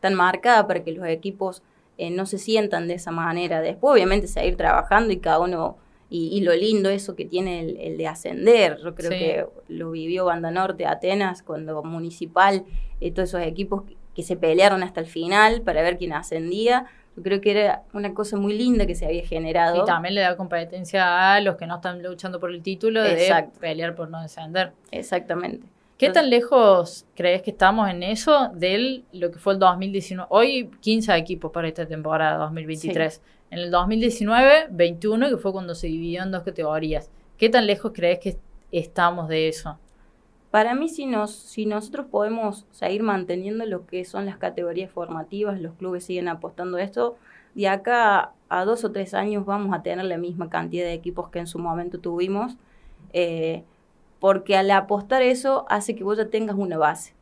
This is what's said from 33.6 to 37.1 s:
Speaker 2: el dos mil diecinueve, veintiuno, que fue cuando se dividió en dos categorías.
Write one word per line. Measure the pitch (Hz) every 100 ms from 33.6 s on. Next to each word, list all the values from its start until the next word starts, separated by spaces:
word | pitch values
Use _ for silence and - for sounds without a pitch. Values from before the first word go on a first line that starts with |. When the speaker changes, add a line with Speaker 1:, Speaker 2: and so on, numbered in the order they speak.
Speaker 2:
el | 175
dos | 175 180
mil | 220
diecinueve, | 233 233 208 233 262 302 320
veintiuno, | 175 175 170 214 220 277
que | 247
fue | 196
cuando | 190 180
se | 170 170
dividió | 160 165 175
en | 190
dos | 185
categorías. | 175 175 156 156 156 151 -